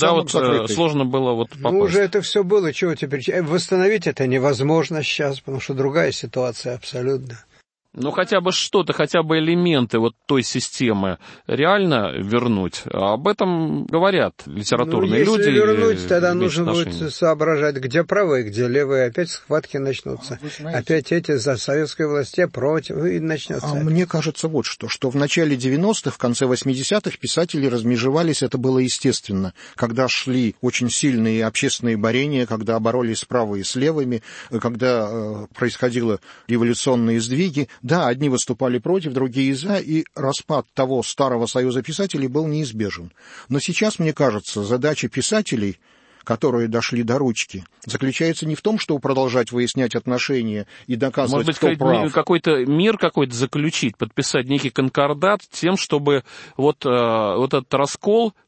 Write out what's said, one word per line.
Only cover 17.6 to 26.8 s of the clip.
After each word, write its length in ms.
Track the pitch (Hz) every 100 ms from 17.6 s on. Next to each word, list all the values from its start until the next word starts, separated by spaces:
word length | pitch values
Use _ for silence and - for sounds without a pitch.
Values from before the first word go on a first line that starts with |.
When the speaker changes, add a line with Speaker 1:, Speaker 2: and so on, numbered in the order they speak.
| 147 139
Speaker 3:
где 280 | 131 151
правые, 420 | 170 196 185 131 110
где 220 | 104 123
левые. 380 | 135 139 135 123
Опять 240 | 120 170
схватки 480 | - - 151 - 143
начнутся. 640 | 139 127 139 127 - 117
Speaker 1:
А 20 |
вы 60 | 147 -
знаете, 220 | 151 127
Speaker 3:
Опять 320 | 113 160 131
эти 240 | 170 - 143
за 200 | 139 127
советской 520 | - 143 147 - 151
власти 400 | 147 127 - 175
против, 500 | 123 135 160 - - 170
и 140 | 175
начнётся. 480 | 160 156 - 143 147
Speaker 1:
А 80 | 143
мне 320 | 156 165 175
кажется 400 | 160 156 - 160
вот 180 | 156 -
что, 240 | - 110
что 220 | - 131
в 40 | 139
начале 400 | 143 175 156 135
девяностых, 600 | 127 143 196 214 139 -
в 20 |
конце 300 | 120 120 131
восьмидесятых 720 | 123 135 131